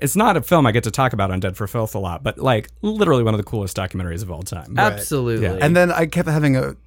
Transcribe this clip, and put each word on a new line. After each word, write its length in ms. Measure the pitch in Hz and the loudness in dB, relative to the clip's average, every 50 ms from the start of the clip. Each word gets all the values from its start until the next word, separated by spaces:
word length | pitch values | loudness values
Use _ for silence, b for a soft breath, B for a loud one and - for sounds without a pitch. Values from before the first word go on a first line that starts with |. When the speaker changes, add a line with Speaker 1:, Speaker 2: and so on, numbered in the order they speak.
| - | -2
Speaker 1:
it's 140 | 139 - | 0 2
not 200 | 190 214 240 196 | 2 4 4 2
a 60 | 160 117 | 2 2
film 240 | - 180 170 143 | 2 4 4 4
I 60 | 120 104 | 4 4
get 120 | 117 - | 2 0
to 60 | 110 | 0
talk 220 | 101 - 135 127 120 | 0 0 0 0 0
about 180 | 107 98 95 | 0 -2 0
on 100 | 92 92 | 0 -2
Dead 160 | 95 98 90 | -2 -4 -4
for 100 | - 110 | -4 -8
Filth 280 | 98 - 120 113 110 - | -6 -4 -4 -4 -4 -4
a 40 | 107 | -6
lot, 240 | 98 90 85 80 139 | -6 -6 -6 -4 -6
but, 160 | 117 104 - | -6 -6 -2
like, 300 | - 131 123 107 107 - - - - | 0 0 0 0 -2 -6 -10 -6 -4
literally 400 | 208 214 214 208 170 147 123 117 | -4 0 2 2 4 4 4 4
one 120 | 110 110 | 2 2
of 40 | 104 | 0
the 60 | 104 | -2
coolest 320 | - - 110 101 95 - | -4 -4 -4 -4 -4 -4
documentaries 460 | - 95 92 - 95 92 87 82 87 104 | -6 -6 -6 -6 -6 -6 -6 -6 -6 -8
of 80 | 92 | -8
all 120 | 85 73 87 | -10 -10 -10
time. 320 | - - 87 73 - 92 | -10 -10 -12 -12 -6 -2
Speaker 2:
Right. 180 | - 196 - 208 | 0 0 0 0
Speaker 3:
Absolutely. 540 | - 104 - 156 139 127 120 117 110 107 | -2 -6 -4 -2 -2 0 0 0 0 0
Speaker 1:
Yeah. 120 | 90 95 95 | -2 0 2
Speaker 2:
And 160 | - 151 170 | 2 4 4
then 140 | 180 180 175 170 | 4 4 4 4
I 140 | 165 165 | 2 0
kept 220 | 156 - 175 175 165 | 0 0 -2 0 0
having 280 | 151 156 151 143 135 | 0 2 4 4 2
a 180 | 131 135 135 - - - | 2 0 -2 -6 -10 -16